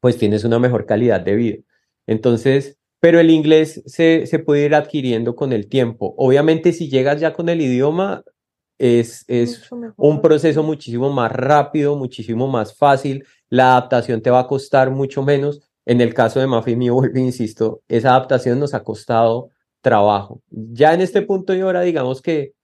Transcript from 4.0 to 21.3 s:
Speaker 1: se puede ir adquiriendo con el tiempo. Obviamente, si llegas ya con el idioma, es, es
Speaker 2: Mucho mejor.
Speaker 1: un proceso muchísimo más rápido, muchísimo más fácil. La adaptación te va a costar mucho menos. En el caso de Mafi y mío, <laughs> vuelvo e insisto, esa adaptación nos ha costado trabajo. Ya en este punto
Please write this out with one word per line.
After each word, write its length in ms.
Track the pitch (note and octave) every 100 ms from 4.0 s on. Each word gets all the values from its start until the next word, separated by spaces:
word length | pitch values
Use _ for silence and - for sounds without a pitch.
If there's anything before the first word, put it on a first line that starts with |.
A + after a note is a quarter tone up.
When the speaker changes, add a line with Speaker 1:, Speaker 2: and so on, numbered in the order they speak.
| E3 E3 C#3
Speaker 1:
se 120 | D#3
puede 260 | D#3 D3
ir 100 | D3
adquiriendo 640 | D3+ D3+ D3+ C3 A2+ A#2 A#2
con 160 | C#3
el 160 | A#2+ G2+
tiempo. 460 | C3+ A#2+ A2+ G2 -
Obviamente, 560 | B2+ C3+ D#3 D#3+ E3+
si 160 | E3 D#3+
llegas 320 | C3 C3 D3
ya 140 | D#3+
con 160 | D#3+ E3+
el 100 | E3+
idioma, 640 | C#3 B2 C#3 E3 G3 F#3+ _ _ _ _ _ _
es, 460 | B2+ A#2+ A#2 - -
es 300 | B2 A#2+ A#2+
Speaker 2:
Mucho 160 | _ B3
mejor. 180 | A#3 -
Speaker 1:
un 240 | D3 D3
proceso 400 | E3 D3+ D#3+ D3
muchísimo 480 | D#3 D3+ B2 A#2+ C3+
más 200 | C#3 A2+
rápido, 640 | A#2 B2+ D3 C#3+ D#3 C#3+ D3
muchísimo 520 | B2+ - A2+ A2+ C3+
más 260 | B2 G#2+
fácil. 500 | - C#3+ C3+ C#3+ C3+ - _ _
La 220 | B2+ B2+
adaptación 500 | B2+ B2+ B2 A#2 A#2
te 80 | A2
va 100 | B2
a 60 | B2+
costar 440 | C#3 C3+ C#3 C3
mucho 320 | C3+ C3+ C3+
menos. 380 | C#3 C#3+ C#3+ D3 _ _
En 160 | - A#2+
el 140 | A#2+
caso 260 | A#2 A#2 C3+
de 60 | C3+
Mafi 260 | A#2+ A2+
y 40 | A#2
mío, 180 | B2
<laughs> 0 |
vuelvo 240 | A#2+ B2+ C3
e 20 |
insisto, 640 | B2+ B2+ A2 - A2+ - _
esa 240 | A#2 C3
adaptación 480 | B2+ B2+ B2+ B2+ B2
nos 140 | C#3+
ha 100 | A#2
costado 680 | - G#2 - A2+ A2+ A#2 - _ _ _
trabajo. 580 | - A2 G#2 G2+ G2+ A#2+ _
Ya 460 | - A2 A#2 D3+
en 80 | E3+
este 200 | F#3 G3
punto 320 | G3